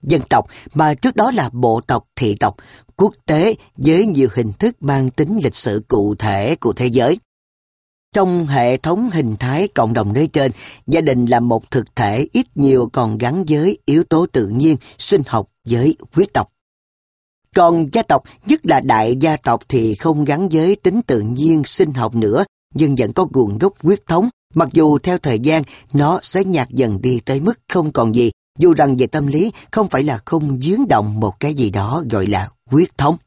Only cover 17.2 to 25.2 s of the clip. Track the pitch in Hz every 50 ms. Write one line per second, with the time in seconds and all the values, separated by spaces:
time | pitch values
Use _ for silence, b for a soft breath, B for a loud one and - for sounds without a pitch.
17.2 | _ _ _ _ _ _ _ - 175 170 170 170 165 139 143 226 226 _ 151 131
18.2 | - B B B B - 285 320 _ - 156 135 123 135 120 110 110 113 123 131
19.2 | 139 165 156 147 _ - 117 113 - _ - 127 113 113 107 101 - 165 156 147
20.2 | 151 139 147 147 190 190 156 160 156 175 202 - _ 185 180 226 240 - 139 113
21.2 | 104 107 123 127 147 160 160 156 143 - - - 185 156 143 127 117 113 113 117
22.2 | 110 104 104 139 196 - _ _ _ _ _ 120 156 147 143 123 123 104 117 -
23.2 | 185 156 120 131 120 104 101 107 170 196 196 _ - 156 202 196 _ _ 170 170
24.2 | 196 247 - _ _ _ - 151 165 135 - 147 156 151 147 147 - - 180 175